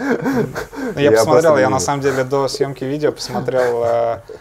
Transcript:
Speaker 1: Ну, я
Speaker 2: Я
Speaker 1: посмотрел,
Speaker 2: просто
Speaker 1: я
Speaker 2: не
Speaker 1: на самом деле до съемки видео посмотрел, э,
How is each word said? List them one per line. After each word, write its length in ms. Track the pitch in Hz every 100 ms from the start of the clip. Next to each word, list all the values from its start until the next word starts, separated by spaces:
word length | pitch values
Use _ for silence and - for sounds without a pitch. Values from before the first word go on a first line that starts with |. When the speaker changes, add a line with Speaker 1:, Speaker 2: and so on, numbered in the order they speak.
| 269 240 233 262 - - - - 269
Speaker 1:
Ну, 60 | 185
я 100 | 143
Speaker 2:
Я 80 | -
Speaker 1:
посмотрел, 340 | - - 165
Speaker 2:
просто 80 | 143
Speaker 1:
я 60 | 131
Speaker 2:
не 60 |
Speaker 1:
на 80 | 131
самом 220 | 127 143
деле 220 | 139 131
до 240 | 127 139 135
съемки 360 | - 139 139
видео 280 | 131 147 151
посмотрел, 680 | - - 127 127 127 123 120
э, 360 | 117 117 117 110 - -